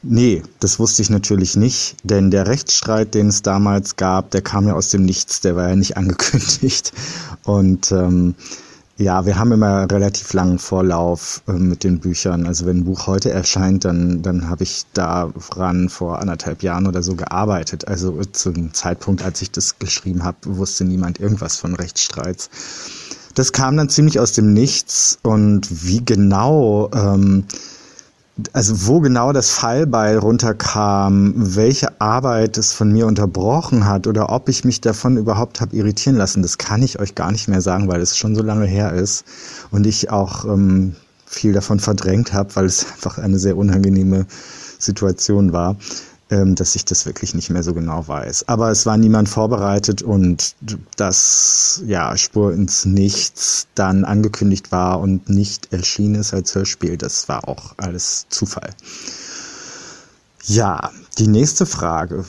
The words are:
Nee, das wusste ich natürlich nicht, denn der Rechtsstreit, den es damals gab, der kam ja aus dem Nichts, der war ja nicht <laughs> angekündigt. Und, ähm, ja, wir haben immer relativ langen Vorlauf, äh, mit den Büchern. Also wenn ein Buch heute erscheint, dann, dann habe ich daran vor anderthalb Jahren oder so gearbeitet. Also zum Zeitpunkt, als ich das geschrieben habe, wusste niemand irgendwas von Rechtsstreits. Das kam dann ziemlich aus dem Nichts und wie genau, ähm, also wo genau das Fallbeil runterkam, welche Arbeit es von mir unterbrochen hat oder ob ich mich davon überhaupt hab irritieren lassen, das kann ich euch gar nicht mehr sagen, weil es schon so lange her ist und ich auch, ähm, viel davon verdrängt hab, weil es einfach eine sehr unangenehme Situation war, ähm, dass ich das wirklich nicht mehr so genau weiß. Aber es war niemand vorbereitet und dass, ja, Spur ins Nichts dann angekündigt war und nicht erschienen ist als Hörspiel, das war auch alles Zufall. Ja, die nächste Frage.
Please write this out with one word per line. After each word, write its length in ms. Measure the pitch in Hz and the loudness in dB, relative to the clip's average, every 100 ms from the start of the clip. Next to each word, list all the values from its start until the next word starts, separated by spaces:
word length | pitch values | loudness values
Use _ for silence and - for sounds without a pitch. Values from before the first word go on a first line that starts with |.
Nee, 400 | 135 113 123 90 - _ | 2 4 4 2 -4 _
das 200 | 101 - | -4 0
wusste 220 | 113 - | 0 0
ich 80 | 107 | 2
natürlich 460 | 104 101 101 92 98 | 0 2 0 2 2
nicht, 380 | 113 131 - - | 2 0 -6 -8
denn 260 | 98 101 98 | 0 2 4
der 160 | 98 95 | 4 2
Rechtsstreit, 640 | 139 - - - 110 107 110 | -2 0 -2 0 0 0 2
den 120 | 104 | 2
es 120 | 101 | 2
damals 540 | - 98 101 101 98 - | 0 2 2 2 -2 -2
gab, 340 | 92 92 95 | 0 0 0
der 100 | 98 | -4
kam 260 | 95 104 101 | -2 0 2
ja 60 | |
aus 160 | 82 - | 2 0
dem 140 | 101 | 2
Nichts, 380 | 95 92 - - | 2 0 -4 -2
der 140 | 95 87 | 0 0
war 140 | 90 | 2
ja 60 | 95 | 2
nicht 220 | 98 - | 0 0
<laughs> 0 | |
angekündigt. 960 | 92 90 - 135 - - 131 - - - - - - - | -2 -2 0 0 0 0 0 -2 -6 -10 -12 -12 -14 -12
Und, 480 | - 101 95 92 - | 0 2 4 2 0
ähm, 440 | 95 90 90 90 90 - - - - _ _ | 0 2 2 2 -2 -10 -20 -20 -20 _ _
ja, 260 | 101 92 92 | 0 0 0
wir 100 | 98 | 2
haben 140 | 117 | 4
immer 380 | 113 104 98 95 | 4 4 2 2
relativ 420 | 98 101 101 - | 2 2 0 -4
langen 260 | 95 92 90 | 0 2 0
Vorlauf, 800 | - 92 92 87 85 87 - - - | 0 0 2 2 0 -2 -6 -10 -4
äh, 40 | |
mit 300 | 92 90 85 | 0 0 0
den 160 | 95 87 | 0 0
Büchern. 460 | 87 87 95 87 85 | -2 -2 -2 -2 -2
Also 180 | 87 87 | -2 0
wenn 120 | 92 | 0
ein 80 | 90 | 0
Buch 220 | 92 - | -2 -2
heute 240 | 95 - | 0 0
erscheint, 540 | 92 85 - 92 95 92 | -2 -2 0 2 2 0
dann, 360 | 87 87 87 | 0 0 0
dann 280 | 87 90 82 | -2 -2 -2
habe 140 | 85 | -4
ich 200 | 92 - - | -4 -6 -8
daran 960 | - 85 90 85 - - - 92 90 90 | -4 -2 -2 -4 -8 -14 -6 -2 0 -2
vor 300 | - 87 85 | -2 -6 -4
anderthalb 440 | 98 85 - 80 | -6 -6 -8 -6
Jahren 240 | 95 87 98 | -4 -2 -2
oder 160 | 90 | -2
so 120 | 87 90 | -4 -4
gearbeitet. 720 | 90 90 104 95 80 80 - | -4 -2 0 -2 -4 -10 -8
Also 360 | 92 92 80 | -4 -4 -4
zum 500 | 95 - - 87 82 | -6 -4 -4 -4 -4
Zeitpunkt, 500 | - 92 87 - 95 | -6 -6 -6 -2 -2
als 180 | 95 - | -2 -6
ich 100 | 95 | -6
das 260 | 80 - - | -4 -6 -6
geschrieben 440 | 98 - - 90 | -6 -6 -4 -4
habe, 140 | 87 82 | -4 -8
wusste 400 | - 95 95 - 95 | -8 -4 -4 -2 0
niemand 340 | 92 87 87 | 0 -2 -2
irgendwas 380 | 101 104 82 - | -2 -2 -2 -6
von 180 | 87 87 | -4 -6
Rechtsstreits. 760 | 90 - - - 90 92 - - - - - - - - - - | -6 -4 -4 -4 -6 -8 -10 -14 -16 -14 -16 -16 -16 -18 -8 0
Das 160 | 131 | 0
kam 260 | - 131 147 | 2 2 2
dann 120 | 147 | 2
ziemlich 300 | - 151 151 | 4 4 6
aus 120 | 117 | 2
dem 220 | - 107 | 4 6
Nichts 680 | 104 139 - - - - - | 6 4 0 -4 -2 0 0
und 460 | 120 107 104 101 98 85 87 | 2 4 4 4 0 -6 0
wie 180 | 104 120 | 0 2
genau, 840 | 107 101 98 120 156 120 104 104 | 4 6 4 4 4 4 2 0
ähm, 500 | 123 98 98 98 98 98 - - - - - - _ _ - 107 | 0 2 4 4 4 0 -10 -16 -20 -20 -20 -20 _ _ -12 -6
also 320 | 131 101 110 95 | -2 0 0 2
wo 140 | 147 | 4
genau 320 | 147 123 123 | 4 4 2
das 180 | 143 117 | 2 0
Fallbeil 680 | - 117 123 156 120 107 107 | 0 0 0 2 2 4 4
runterkam, 1120 | 104 117 117 104 - 107 104 101 98 98 98 - | 4 2 2 -2 -2 0 2 2 4 4 4 2
welche 640 | 104 95 110 139 - - | 0 2 2 2 -4 -2
Arbeit 600 | 107 117 135 117 110 107 | 0 0 0 2 0 0
es 120 | 110 | -4
von 200 | - 107 | 0 2
mir 160 | 107 113 | 4 4
unterbrochen 800 | 104 101 90 95 143 165 123 101 | 2 0 0 0 0 2 2 4
hat 180 | 98 92 | 2 0
oder 240 | 107 104 | 0 0
ob 160 | 123 - | -2 -2
ich 160 | 131 | 0
mich 160 | 127 117 | 0 0
davon 380 | 117 107 127 127 | -2 0 0 2
überhaupt 420 | 110 104 117 - | 2 0 -2 -4
hab 140 | 117 | -4
irritieren 420 | 110 104 107 - 131 | 0 0 0 2 2
lassen, 260 | 95 - | 2 0
das 160 | 87 - | -2 -2
kann 240 | - 107 | -4 0
ich 160 | 131 - | 0 -2
euch 160 | 98 - | -8 -4
gar 160 | 85 | -4
nicht 160 | 107 - | -2 0
mehr 140 | 95 | 0
sagen, 260 | 90 92 98 | 2 0 0
weil 120 | 87 | 0
es 160 | 85 - | 0 -2
schon 200 | 107 107 | -2 0
so 80 | |
lange 240 | 110 107 104 | 0 0 0
her 260 | 95 104 | 0 0
ist 320 | 87 95 - - - - - - | 0 -2 -4 -10 -20 -20 -20 -4
und 160 | 104 104 | 2 2
ich 240 | 107 - | 2 -2
auch, 340 | 101 98 - 110 | -2 -2 -4 -2
ähm, 500 | 101 98 95 95 85 _ _ _ | 2 4 4 2 -4 _ _ _
viel 260 | - 107 | -4 0
davon 280 | 101 95 101 | 0 2 0
verdrängt 520 | 104 98 95 95 117 | 0 -2 0 0 0
hab, 240 | 98 98 - | -2 -4 0
weil 100 | 95 | 0
es 200 | - - | 0 -4
einfach 260 | - - - | -8 -10 -4
eine 220 | 101 95 | 0 2
sehr 180 | 98 92 | 2 2
unangenehme 680 | 101 95 98 95 95 95 95 - - - - - | 2 2 4 4 4 2 0 -8 -20 -18 -20 -8
Situation 760 | - 98 98 90 - 104 98 | -6 -2 -2 -2 0 2 4
war, 240 | 85 87 101 - - - _ _ | 2 -2 -4 -8 -16 -16 _ _
ähm, 260 | 101 95 90 | 2 2 2
dass 200 | 90 - | 0 -2
ich 80 | |
das 220 | - 87 - | -2 -4 -4
wirklich 280 | - - 87 | -8 -6 -6
nicht 140 | - | -4
mehr 140 | 87 | -4
so 100 | 85 | -2
genau 320 | 85 82 80 73 | -2 -4 -4 -6
weiß. 440 | 73 50 - - | -8 -6 -8 -2
Aber 200 | 117 113 | 0 2
es 160 | 107 - | 0 2
war 120 | 110 | 4
niemand 320 | 110 110 101 | 6 4 2
vorbereitet 720 | - 110 117 98 101 98 101 | 0 0 0 0 0 0 -4
und 540 | - 101 92 87 - - 107 107 - - | 0 2 2 2 -4 -8 -12 -12 -12 -6
dass, 840 | 98 95 - - - - - - 175 | -2 0 2 2 2 2 0 -2 -2
ja, 300 | 95 71 101 | -2 0 -2
Spur 340 | - - 101 | -2 2 2
ins 320 | 87 95 - | 2 0 0
Nichts 840 | - 98 98 98 - - - - - - | 2 2 2 0 -6 -4 -4 -4 -6 -2
dann 280 | 95 95 | 0 2
angekündigt 720 | 98 104 107 101 101 95 - | 2 2 0 0 0 0 0
war 260 | 90 90 92 | 0 0 0
und 300 | 98 95 - | 0 0 0
nicht 420 | 98 101 - - | 0 0 -4 -8
erschienen 440 | 92 90 - 104 104 | -6 -4 -2 0 0
ist 180 | 104 | -2
als 200 | 98 92 | -4 -2
Hörspiel, 440 | - 95 - 87 85 | -2 -4 -4 -4 -4
das 320 | - - - | -6 -6 -6
war 180 | 67 - | -6 -6
auch 280 | - - - | -10 -12 -10
alles 480 | 92 90 - - - | -8 -6 -6 -8 -6
Zufall. 440 | - 101 - - - - - - - - - - - - - - - - _ _ _ - | -6 -6 -6 -12 -16 -20 -16 -16 -16 -16 -16 -18 -18 -20 -20 -20 -20 -20 _ _ _ -2
Ja, 460 | 104 104 78 - - - - | 0 0 -2 -8 -12 -14 0
die 100 | 110 | 4
nächste 380 | 104 143 - 180 | 4 4 0 -2
Frage. 580 | - 87 82 85 85 | -2 -4 -2 -4 -8